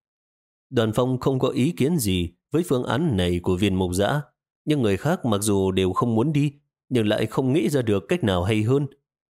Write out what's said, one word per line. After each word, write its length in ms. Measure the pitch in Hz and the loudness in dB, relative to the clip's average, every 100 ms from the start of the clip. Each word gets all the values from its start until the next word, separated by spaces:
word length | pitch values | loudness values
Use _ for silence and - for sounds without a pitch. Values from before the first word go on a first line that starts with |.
| _ _ _ _ _ _ - | _ _ _ _ _ _ -6
Đoàn 220 | 127 113 | -2 0
Phong 260 | 110 127 127 | 0 0 0
không 180 | 151 131 | 0 0
có 100 | 127 | 0
ý 240 | 123 131 175 | 0 0 0
kiến 220 | 127 175 | 0 0
gì 340 | 107 92 87 - _ | 0 0 -2 -8 _
với 100 | 151 175 | -2 0
phương 160 | 127 | -2
án 320 | 123 127 170 98 | 0 0 0 0
này 240 | 87 87 | 0 0
của 140 | 90 92 | 0 0
Viên 180 | 101 | 2
Mục 200 | 92 92 | 2 0
Dã, 280 | 90 101 143 143 _ _ _ | 0 0 -2 -6 _ _ _
nhưng 180 | - 147 | -4 0
người 140 | 110 98 | 0 0
khác 280 | 143 185 | 0 -2
mặc 140 | 123 101 | 0 -2
dù 320 | 110 98 95 | 0 0 0
đều 220 | 95 92 | 0 0
không 220 | 90 120 | 0 -2
muốn 180 | 110 139 | 0 0
đi, 200 | 143 147 - _ _ - | 0 -2 -4 _ _ -4
nhưng 180 | 123 104 | 0 0
lại 200 | 107 110 | 0 -2
không 260 | - 131 | -2 0
nghĩ 160 | 147 214 | 0 0
ra 140 | 143 | 0
được 220 | 110 101 - | 0 -2 0
cách 160 | 175 | -2
nào 200 | 107 90 | 0 0
hay 180 | 90 110 | 0 0
hơn. 240 | 107 139 143 - _ _ _ | 2 0 -2 -8 _ _ _